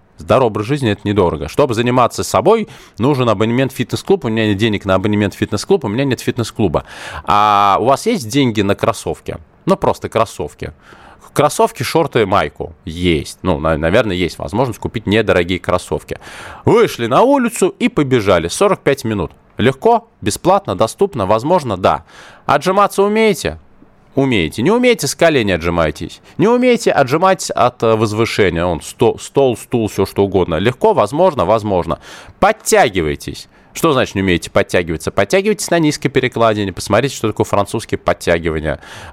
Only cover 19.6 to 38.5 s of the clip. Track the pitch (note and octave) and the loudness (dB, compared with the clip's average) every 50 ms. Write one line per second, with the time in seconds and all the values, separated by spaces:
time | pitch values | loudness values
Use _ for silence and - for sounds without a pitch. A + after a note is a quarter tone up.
19.6 | - - C3+ - - A3 A#3+ A3 - _ _ - - G#2+ - - - D#3+ F#3 G3+ | 0 0 0 2 2 2 2 2 0 _ _ -8 -6 -6 -6 -2 0 2 2 2
20.6 | - - G2+ F2+ A2+ A2 - - G3 G3 - C3+ G2 - G#2+ A2+ A#2 D3+ F3+ F3+ | 2 -2 -2 0 0 0 0 -2 -2 -2 -2 -2 0 0 0 0 2 2 0 0
21.6 | D3 B2 G2+ F2+ F#2+ G2+ D#2+ D2 - _ - - - - - - - - - D3 | 0 -2 -4 0 2 2 2 0 -4 _ -20 -20 -20 -20 -20 -12 -4 -2 -2 0
22.6 | C#3 F3 F#3+ G3+ G3+ F#3+ - - G3 G3+ G#3 A3 A3 A3 F#3+ - - - D2+ D#2+ | 0 0 2 2 2 2 2 0 0 2 2 2 2 2 2 0 -2 -6 -6 -8
23.6 | - _ _ - - _ _ _ _ _ - - C#3 C3+ B2 G2+ E2 D2+ - - | -16 _ _ -20 -20 _ _ _ _ _ -2 0 0 2 2 2 0 0 -2 -2
24.6 | A2+ E3 G#3+ B3 B3 B3 A#3 F3 - C3+ - - E3+ E3 D#3 C3+ A2 G2+ F#2 E2 | 0 2 2 2 4 2 2 2 0 -6 -2 2 2 2 4 2 2 0 0 0
25.6 | D#2+ F2 E2+ E2+ D#2+ D#2 D#2 - E2+ - - - _ - - - E3 G#3+ A#3+ B3 | 0 0 0 2 0 0 -2 -4 -10 -14 -14 -16 _ -14 -4 0 2 2 2 2
26.6 | B3 B3+ A#3+ A#3 - - - - C#3 A#2+ C3 E3 F#3 F#3+ F#3+ F#3 - - - - | 2 2 2 2 2 0 2 2 2 2 2 2 2 2 2 0 -2 -6 -2 0
27.6 | A2 B2 - - - A2+ A2+ A2 A2 G#2+ G#2 G#2+ A#2 G#2+ - - G#2 F2+ D#2+ E2 | 0 0 0 0 0 2 2 2 2 0 0 0 -2 -2 2 2 2 2 2 0
28.6 | E2+ F2+ E2+ D#2 - - - - B2 A2+ - - - - - C#3 C#3 C3 A#2 - | -2 -2 -2 -4 -6 -8 -2 0 2 2 2 0 -6 -4 0 0 2 2 0 -2
29.6 | - - - A#2+ A2 G2+ - - G2 - - - G2+ G2+ F2+ G2 F2 E2 E2 D#2 | -8 -4 -4 -2 -2 -2 -2 -2 -4 -2 0 0 0 2 2 0 0 0 0 0
30.6 | G2 A#2 B2+ - - A3 G#3 C#3+ G#2 G2+ C3 D3+ F3+ F#3+ D3+ B2 F2+ F2+ G#2+ A#2 | 0 -2 -2 2 2 2 2 2 0 0 0 2 2 2 2 0 0 2 2 0
31.6 | G#2 G#2+ G2+ F2+ D#2+ E2 D2+ - - - - - - - - - - G3+ G#3 - | 0 0 -2 -2 -2 -2 -6 -8 -10 -18 -20 -20 -20 -16 -6 0 0 0 0 0
32.6 | - - A3 G#3 F3+ C3 F#2 F#2+ D#2+ D2+ D2 D2 - - - - - _ _ _ | -2 0 2 4 4 2 2 0 -2 -2 -2 -6 -8 -12 -14 -14 -16 _ _ _
33.6 | _ _ - - - E3 C#3+ C3 A2 - - G#2 G2 F#2+ F2 E2+ - - - G2+ | _ _ -10 -2 0 0 2 2 0 -2 -2 -2 0 2 0 0 -2 -2 0 0
34.6 | G2 - - F#2+ F2+ D#2+ E2 D#2 - - - - G2+ - - G3 G3 A3 G#3+ - | 0 2 0 -2 -2 -2 -6 -6 -6 -4 -2 -2 0 2 2 0 2 0 -2 -2
35.6 | - - F3 E3+ D#3+ D3+ C#3+ - - C#3+ - C3+ B2 B2 - A#2+ A#2 A2+ A2 G#2 | -2 -2 0 0 0 0 -2 -2 -4 -2 -2 0 -2 -2 0 2 2 2 2 0
36.6 | G#2 F#2+ F2 - - - G2+ G#2+ B2+ C#3 - - - A2 G#2 - A2 - - G2+ | -2 -4 -6 -8 -4 0 0 0 0 0 -4 -4 -4 -4 -2 -2 -2 -2 0 -2
37.6 | G2+ - - A#2 - - - - - - F2 - - - E2+ E2+ E2 E2 | -2 -2 -4 -8 -6 -6 -8 -4 -2 -2 -2 -2 0 0 0 0 0 -2